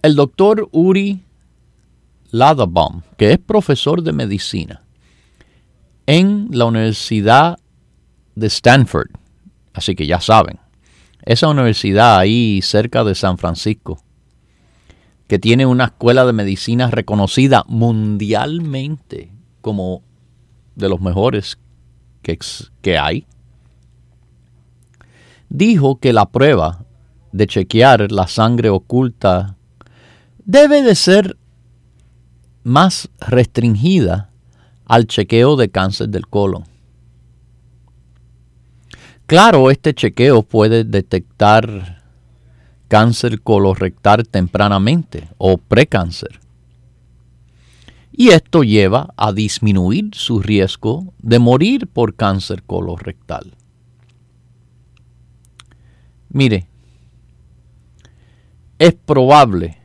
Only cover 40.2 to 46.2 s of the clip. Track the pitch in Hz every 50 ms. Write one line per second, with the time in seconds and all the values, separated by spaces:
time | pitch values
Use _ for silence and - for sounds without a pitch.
40.2 | 120 139 139 113 107 _ - 113 107 110 113 117 113 113 107 101 92 _ - 92
41.2 | 87 _ _ _ 110 104 107 110 110 113 104 98 92 87 87 - _ _ _ _
42.2 | _ _ _ _ _ _ _ _ _ _ _ _ _ _ - 107 110 117 117 -
43.2 | - 120 113 107 _ - 110 101 98 95 95 - 95 92 - _ _ 104 104 110
44.2 | 117 _ - 98 92 87 - - 104 104 101 98 95 110 151 175 160 _ - 85
45.2 | 76 82 - _ - 95 92 90 _ _ - 110 147 - - 104 87 85 82 -